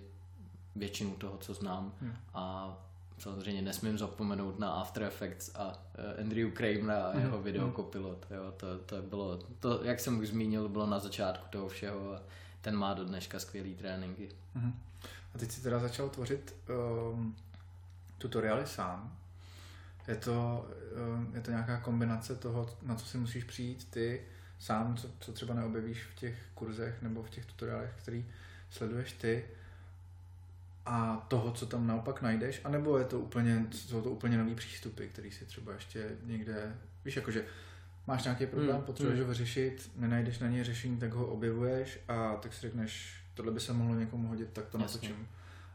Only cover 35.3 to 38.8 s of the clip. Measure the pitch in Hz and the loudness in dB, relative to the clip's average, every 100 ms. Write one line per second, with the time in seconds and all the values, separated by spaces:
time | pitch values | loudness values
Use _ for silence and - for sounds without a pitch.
35.3 | 98 - - 107 101 - 110 107 110 120 | -8 -10 -8 -6 -6 -6 -4 -4 -4 -4
36.3 | 113 107 107 107 120 - - 135 139 117 | -2 -2 -2 -2 -4 -10 -10 -4 0 2
37.3 | 110 - - - - - - - 131 127 | 2 0 -4 -12 -14 -16 -10 0 2 4
38.3 | 120 131 - 147 131 | 4 2 4 6 6